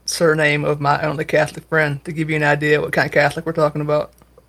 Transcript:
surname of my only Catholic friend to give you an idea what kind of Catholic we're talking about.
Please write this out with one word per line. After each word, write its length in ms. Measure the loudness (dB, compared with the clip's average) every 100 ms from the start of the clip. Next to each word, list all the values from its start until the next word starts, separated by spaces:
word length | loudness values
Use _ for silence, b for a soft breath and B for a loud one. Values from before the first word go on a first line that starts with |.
| -10
surname 600 | 0 2 4 2 2 0
of 160 | 0
my 200 | 0 0
only 200 | -2 -4
Catholic 420 | -2 0 0 -6 -2
friend 340 | 0 0 -4
to 80 | -8
give 180 | -8 -4
you 60 | 0
an 80 |
idea 380 | 2 2 2 0
what 100 | 0
kind 140 | -2 0
of 80 |
Catholic 320 | 2 2 0 -6
we're 80 |
talking 280 | 0 0 0
about. 300 | -2 -2 -4 _ _ _